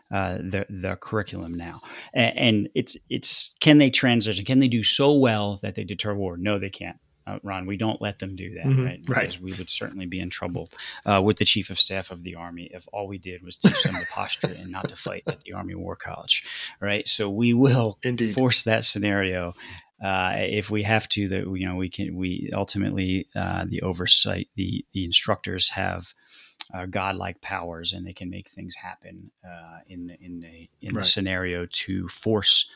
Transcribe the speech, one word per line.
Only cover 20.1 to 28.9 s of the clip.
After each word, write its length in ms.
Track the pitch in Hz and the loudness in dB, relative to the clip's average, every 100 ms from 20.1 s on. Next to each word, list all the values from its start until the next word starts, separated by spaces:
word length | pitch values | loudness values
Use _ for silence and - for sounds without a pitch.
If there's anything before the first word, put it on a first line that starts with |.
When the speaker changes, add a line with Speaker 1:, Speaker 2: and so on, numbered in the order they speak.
| 92 92 101 | 0 0 0
Speaker 1:
if 340 | 101 104 98 | 0 -2 0
we 100 | 107 | -2
have 260 | 101 110 - | 2 2 2
to. 180 | 104 98 | -2 0
That, 180 | 95 92 | -2 -2
you 140 | 92 92 | -4 -2
know, 80 | 90 | -2
we 140 | 92 | -4
can. 260 | - 82 90 | -4 -6 -4
We 340 | 92 92 - | -4 -4 -4
ultimately, 760 | 101 98 101 98 95 92 92 - 95 | -2 -2 -2 0 0 0 0 -2 -4
uh, 300 | 92 90 92 | -2 -2 -4
the 160 | - | -4
oversight, 640 | 92 87 90 - 104 92 95 101 | -4 -2 4 4 4 -2 -4 -4
the, 280 | 92 - - | -2 -4 -4
the 120 | 98 87 | -4 0
instructors 640 | - - 98 95 92 - | 2 2 -2 -2 0 0
have, 460 | 95 95 90 87 - _ - - - - | 2 -2 -4 -10 -20 _ -20 -14 -10 -10
uh, 140 | 92 92 | -8 -6
godlike 560 | 98 95 95 92 - | -2 -2 -4 -8 -10
powers, 520 | - 95 85 82 87 | -8 -8 -8 -6 -6
and 120 | 92 90 | -6 -10
they 80 | |
can 160 | - 92 | -12 -10
make 180 | 92 - | -12 -14
things 280 | 95 92 - | -16 -14 -12
happen, 560 | 90 | -12